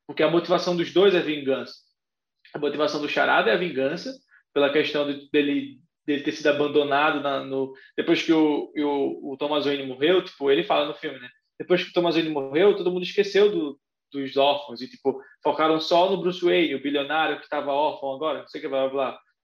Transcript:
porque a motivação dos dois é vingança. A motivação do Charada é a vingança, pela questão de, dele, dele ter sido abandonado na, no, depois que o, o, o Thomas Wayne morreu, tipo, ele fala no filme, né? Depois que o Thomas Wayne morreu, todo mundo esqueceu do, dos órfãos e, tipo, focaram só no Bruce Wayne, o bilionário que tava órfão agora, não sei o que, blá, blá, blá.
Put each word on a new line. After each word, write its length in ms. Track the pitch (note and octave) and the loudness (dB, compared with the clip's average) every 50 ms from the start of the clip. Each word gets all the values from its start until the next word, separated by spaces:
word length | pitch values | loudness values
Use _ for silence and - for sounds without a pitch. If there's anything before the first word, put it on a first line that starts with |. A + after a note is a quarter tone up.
| _ | _
porque 160 | - - - D#3+ | -10 -2 0 2
a 80 | D3+ | 4
motivação 460 | E3 E3+ E3+ - F3 E3+ - F#3 F3 | 4 2 2 2 0 0 0 0 -2
dos 160 | F3 E3+ - - | -2 -2 0 2
dois 220 | E3+ G3 G3+ F3+ | 4 6 6 6
é 60 | F3 | 4
vingança. 540 | D3+ D3 D3+ D3 C3+ C3 C3+ B2 A#2 - - - _ _ _ _ _ _ _ _ _ _ _ _ _ - - | 2 0 -4 -4 -2 -2 -2 -2 -4 -10 -14 -20 _ _ _ _ _ _ _ _ _ _ _ _ _ -16 -12
A 40 | - | -6
motivação 420 | C#3+ C#3+ D3 D3 D3+ C#3+ D3+ D3+ | -6 -4 -2 -2 -2 -2 -2 -4
do 80 | D3 C#3+ | -4 -2
Charada 420 | - D3 C3+ C3 C#3 D3+ F3+ A3+ | 0 0 2 2 2 2 2 2
é 40 | G#3+ | 2
a 40 | F3+ | 0
vingança, 560 | F3+ F3 C#3 B2+ C3+ C#3 D#3+ F3 - C4 C4+ - _ _ _ _ _ _ - | 0 -2 -2 -2 -2 -2 -2 -4 -8 -10 -12 -14 _ _ _ _ _ _ -2
pela 180 | C#3+ C#3+ C#3 C#3+ | 0 0 2 2
questão 340 | D#3 D3 - - D3+ C#3+ | 2 0 0 0 -2 -2
de, 220 | C#3+ C#3 C3+ - - | -2 -4 -8 -8 -2
dele, 480 | - D3 C#3+ D3 C#3+ C#3 C3 - - - _ _ _ _ - | 0 2 2 2 0 -2 -4 -6 -12 -20 _ _ _ _ -6
dele 160 | - C#3+ C#3 - | -4 -4 -2 -2
ter 100 | D#3 - | -4 -6
sido 140 | - - | -2 0
abandonado 720 | D3+ C#3+ C#3 D3 D3 C#3+ D3 C#3+ C#3+ C#3 C#3 D3+ D#3 D3 D3 | 0 2 2 0 0 2 2 2 2 2 2 2 2 0 -2
na, 240 | C3+ C#3+ C#3 C3+ C3+ | -2 -4 -4 -4 -6
no, 300 | C3+ C3+ C3+ C3+ C3 - - - - - | -6 -4 -4 -4 -6 -8 -14 -20 -16 -8
depois 260 | - D3+ D#3 E3+ D#3+ - | -6 0 0 0 0 2
que 100 | - E3 | 2 4
o, 400 | D#3+ D#3 D3+ D3 C#3 - - - | 4 4 4 2 0 -4 -6 -6
o, 580 | D3+ D3 D3 C#3+ C#3 C#3 C3+ C3+ - - D3 C3+ | -4 -2 0 0 0 -2 -2 -4 -6 -10 -10 -8
o 40 | |
Thomas 300 | C3+ D3+ D3 D3+ D3 C3 | -6 -4 -2 -2 0 0
Wayne 200 | C#3+ C#3+ C#3 C3+ | -2 -2 -4 -4
morreu, 380 | C3+ B2+ C3 C#3 D#3+ F#3 F3+ F3 | -8 -6 -2 2 2 2 2 0
tipo, 260 | - - - C#3 C#3 | -2 -8 -4 2 2
ele 140 | C#3 D3+ F3 | 2 2 2
fala 220 | - D#3+ D3 D3 | 2 0 0 0
no 80 | D3+ D3 | -2 -4
filme, 240 | - - D3+ C3+ B2+ | -8 -8 -10 -10 -10
né? 100 | B2 B2 _ _ _ _ _ - | -16 -20 _ _ _ _ _ -10
Depois 240 | D3+ - F3+ F3+ F3+ | -2 2 2 2 2
que 80 | - | 0
o 20 | - | 0
Thomas 220 | F#3 E3+ E3+ D#3 | 0 2 2 2
Wayne 160 | E3 D#3+ D#3 | 2 0 0
morreu, 460 | D#3 C#3+ C3+ C3+ C3+ D#3 F#3 G#3 F#3 | -2 -4 -4 -2 2 4 6 4 4
todo 140 | - F3 F3+ F3+ | 4 2 -2 -2
mundo 100 | F3+ F3+ | -2 -4
esqueceu 480 | F3+ - - G3 - - F#3+ G#3 G#3 | -4 0 0 0 2 4 4 4 4
do, 280 | F#3+ E3+ D#3 C#3+ C3+ _ _ _ _ _ _ _ - | 4 2 -4 -4 -6 _ _ _ _ _ _ _ -10
dos 240 | C#3 C3+ C3 B2+ | -8 -8 -4 2
órfãos 440 | C3+ C#3 C#3+ C#3+ C#3+ - - A#2+ A2+ | 2 4 4 2 0 -4 -10 -12 -12
e, 80 | B2+ B2 | -14 -14
tipo, 320 | - - - C3+ B2+ - - - - _ - | -12 -6 -2 -2 -2 -4 -6 -18 -14 _ -2
focaram 380 | D#3 D3 - D#3 D#3+ D#3+ D#3 | -2 0 2 2 2 2 2
só 280 | D#3 - F3+ E3+ F3+ F#3+ | 0 2 4 4 4 4
no 80 | G3 | 2
Bruce 260 | F3+ E3 F#3 F3+ - F3 | 0 -2 -2 -4 0 0
Wayne, 340 | F3 F3 F3+ E3 D3 C#3 | 2 4 4 2 2 0
o 60 | C3 C3+ | -4 -4
bilionário 580 | C#3+ C#3+ C#3+ C#3 C#3 D3+ D#3+ D#3 D3+ D3 C#3 | -2 -2 -2 -2 -2 -2 -2 0 -2 -2 -6
que 80 | - - | -8 -8
tava 240 | D3+ D3 C3+ C#3+ C#3 | -6 -6 -4 -2 0
órfão 420 | C#3 D3+ D3+ - - - C#3 C3+ | 0 0 -2 -2 -4 -8 -8 -6
agora, 260 | C3+ D#3 D#3 C#3 B2+ | -4 -4 -4 -6 -6
não 80 | - - | -8 -12
sei 120 | - D#3 | -14 -12
o 20 | C#3+ | -10
que, 60 | C#3+ | -4
blá, 200 | C3+ C3+ C3+ C3+ | -2 -2 -2 -2
blá, 220 | C3 C#3 C3+ B2 | -2 -2 -4 -4
blá. 100 | A#2 - _ _ _ _ | -6 -10 _ _ _ _